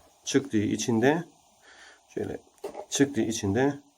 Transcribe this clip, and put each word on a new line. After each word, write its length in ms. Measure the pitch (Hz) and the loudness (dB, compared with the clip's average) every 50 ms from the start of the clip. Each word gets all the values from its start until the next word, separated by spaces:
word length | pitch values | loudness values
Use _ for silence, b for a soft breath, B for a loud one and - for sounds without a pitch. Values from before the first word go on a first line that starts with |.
| _ _ _ _ - | _ _ _ _ -6
Çıktığı 320 | - - 135 135 - - | -2 0 0 0 0 0
için 460 | 107 104 107 110 110 - - 117 110 117 | -2 0 0 -2 -2 -2 0 2 4 4
de 220 | 139 151 175 165 - - _ _ _ _ _ B B B B B B B B B B | 4 4 4 0 -6 -14 _ _ _ _ _ B B B B B B B B B B
şöyle 320 | - - - - - - - _ _ _ - - - - - - | -8 -8 -6 -6 -8 -10 -14 _ _ _ -14 -14 -14 -14 -12 -4
çıktığı 320 | - - 139 139 - 110 | 0 0 0 0 0 0
için 340 | 113 110 107 - 104 98 98 | -2 -2 -2 -2 -2 0 0
de 240 | 123 135 143 139 - - _ _ | 2 2 0 0 -2 -8 _ _